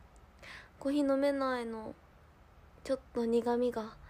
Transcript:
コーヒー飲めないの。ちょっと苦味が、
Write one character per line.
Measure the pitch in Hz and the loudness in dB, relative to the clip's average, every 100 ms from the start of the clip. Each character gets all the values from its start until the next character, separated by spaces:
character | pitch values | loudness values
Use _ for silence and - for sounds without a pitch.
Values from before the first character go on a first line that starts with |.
| - - - - - - - - | -20 -20 -20 -20 -18 -18 -20 -6
コ | 269 | 0
ー | |
ヒ | 294 | 2
ー | 277 | 4
飲 | 269 | 4
め | 285 | 4
な | 277 262 254 | 2 0 -2
い | 233 | -4
の。 | 226 220 - - - - - - - - - | -8 -10 -14 -18 -20 -20 -20 -20 -20 -20 -12
ち | - | -4
ょ | |
っ | 262 - | -4 -4
と | 240 | -4
苦 | 233 233 233 240 | 2 2 2 2
味 | 247 | 2
が、 | 233 220 - - | 0 -6 -10 -18